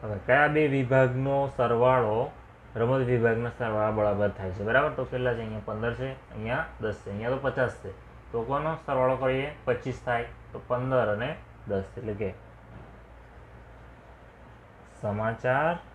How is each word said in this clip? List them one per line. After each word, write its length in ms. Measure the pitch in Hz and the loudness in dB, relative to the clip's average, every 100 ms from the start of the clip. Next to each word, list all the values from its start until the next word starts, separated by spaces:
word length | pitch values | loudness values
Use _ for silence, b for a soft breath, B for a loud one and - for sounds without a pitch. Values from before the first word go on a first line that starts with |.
હવે 140 | 113 101 - | -6 -8 2
કયા 220 | 131 147 | 4 6
બે 80 | 151 151 | 4 4
વિભાગનો 680 | 135 127 131 131 127 135 139 139 - | 2 4 6 6 4 0 0 0 0
સરવાળો 600 | 120 117 123 127 113 110 139 - - - - 113 | 2 6 6 6 4 2 0 -6 -20 -20 -12 -2
રમત 300 | 117 131 123 | 2 2 4
વિભાગના 440 | 123 117 113 117 - | 4 4 2 -2 -4
સરવાળા 380 | 117 107 107 107 | -2 2 2 2
બરાબર 340 | 104 101 104 - | 2 4 0 0
થાય 160 | 95 | -8
છે? 100 | 92 101 | -4 2
બરાબર, 220 | 120 147 135 | 4 2 0
તો 80 | 127 | -4
કેટલા 220 | 127 127 | -2 0
છે? 80 | 117 | -2
અહીંયા 240 | 110 110 107 | -4 -8 -6
પંદર 260 | 107 117 117 | -4 -4 -4
છે, 120 | 131 135 - | -6 -8 -14
અહીંયા 300 | 110 110 131 165 - | -10 -4 -4 -4 -6
દસ 160 | 110 101 | -6 -6
છે, 80 | - | -8
અહીંયા 240 | 101 117 | -6 -2
તો 40 | 131 135 | -2 -2
પચાસ 260 | 131 120 - | 0 -2 -2
છે. 80 | 95 92 - - - | -12 -14 -18 -20 -8
તો 120 | 117 113 | -6 -2
કોનો 220 | 139 156 160 - | -2 -2 -4 -2
સરવાળો 300 | 131 127 127 | 2 2 2
કરીએ? 260 | 131 131 135 - - | 0 0 -2 -6 -2
પચીસ 320 | 120 135 123 - | -2 -2 -6 -2
થાય, 200 | 120 120 - - | -2 -2 -12 -14
તો 60 | - - | -14 -4
પંદર 400 | 123 127 131 110 | -2 2 2 2
અને 160 | 104 123 160 - - - | 0 -2 -6 -12 -18 -4
દસ, 180 | 98 95 - | -4 -4 -8
એટલે 160 | 107 104 | -8 -4
કે 100 | 101 90 - - - - - - - - - - - - - - - - - - - - - - - - - - | -6 -6 -16 -20 -20 -20 -18 -20 -20 -20 -20 -20 -20 -20 -20 -20 -20 -20 -20 -20 -20 -20 -20 -20 -20 -20 -20 -10
સમાચાર 760 | 110 104 110 117 127 131 156 170 - | -6 -2 -2 -2 0 2 2 -2 -8